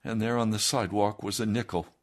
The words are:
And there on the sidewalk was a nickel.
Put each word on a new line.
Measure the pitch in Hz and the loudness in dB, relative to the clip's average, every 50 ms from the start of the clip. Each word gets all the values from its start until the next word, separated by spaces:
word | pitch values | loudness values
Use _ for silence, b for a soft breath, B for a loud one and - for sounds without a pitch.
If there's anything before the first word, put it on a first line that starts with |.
| - | -6
And | 120 113 110 | -4 -2 0
there | 110 113 120 | 0 2 2
on | 120 117 110 | 2 2 0
the | 107 104 | 0 0
sidewalk | - - - 131 107 90 98 104 101 104 107 - | 0 0 2 0 0 2 2 2 2 2 2 -2
was | - 101 98 - | -6 -6 -2 -2
a | 113 | -2
nickel. | 110 104 120 110 - - 87 87 - _ _ | 0 0 -2 -2 -2 -4 -4 -4 -4 _ _